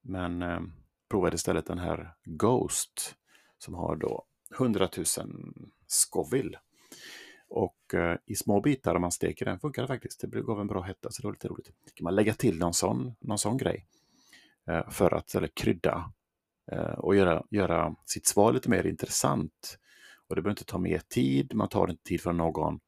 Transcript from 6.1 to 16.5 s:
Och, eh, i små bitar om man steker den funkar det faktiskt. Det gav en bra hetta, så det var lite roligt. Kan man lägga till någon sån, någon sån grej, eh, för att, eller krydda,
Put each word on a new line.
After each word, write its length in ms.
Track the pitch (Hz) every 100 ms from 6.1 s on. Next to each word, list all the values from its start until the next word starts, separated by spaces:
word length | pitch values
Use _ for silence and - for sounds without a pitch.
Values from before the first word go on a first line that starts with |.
| 95 80 131 110 - _ _ _ - - - - - _
Och, 440 | - 92 _ _
eh, 240 | 90 85 85 -
i 100 | 110
små 260 | - 101
bitar 340 | 147 139 - 87
om 60 |
man 100 | 87
steker 340 | - 82 80 104
den 140 | 95
funkar 220 | 151 131
det 60 | 127
faktiskt. 340 | 127 - -
Det 200 | - 113
gav 200 | 110 104
en 60 | 101
bra 140 | 101
hetta, 300 | 90 92 -
så 100 | -
det 60 | 104
var 60 |
lite 140 | 101 -
roligt. 240 | - - _ -
Kan 100 | -
man 120 | 82 98
lägga 180 | 107
till 260 | 107 123 82
någon 140 | 87
sån, 420 | 82 92 117 127 113
någon 180 | - 104
sån 200 | 107 131
grej, 300 | - - - _ _ _ _ - _ _ -
eh, 220 | 85 -
för 240 | - 90
att, 220 | - - 98
eller 120 | 87
krydda, 640 | - - 90 82 - - - _ _ _